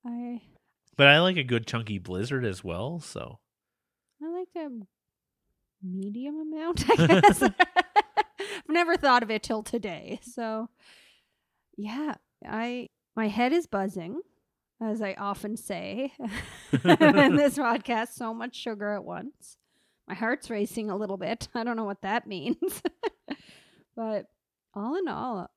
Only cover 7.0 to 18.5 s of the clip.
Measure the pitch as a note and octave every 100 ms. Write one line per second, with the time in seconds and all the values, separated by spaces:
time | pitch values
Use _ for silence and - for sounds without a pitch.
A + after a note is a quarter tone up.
7 | - F#4 G#4 - F#4+ - F4+ - - G4+
8 | - - - - G4+ G4 - E4 E4+ E4+
9 | C#4+ B3 A3 G#3+ - A3 G#3+ A#3+ G3+ D#3+
10 | - A3 - A#3+ A3+ A3 A#3 _ _ -
11 | _ _ _ _ _ _ _ - G#3 B3
12 | D4+ A3+ _ _ - G#3+ A#3+ B3 A#3+ _
13 | _ - G#3+ G3+ B3 E4 D#4+ G3+ F#3+ F#3
14 | E3 C4+ - _ _ _ _ _ A3+ A3
15 | G#3 - G3+ G3 G#3 A3+ - F3 F#3+ G3
16 | C4+ - A#3+ A3+ - - - C#3 - -
17 | D#4 D4 C#4 D4 C#4+ C#4 B3 A#3 - A3+
18 | A#3 - A#3 A3+ A#3+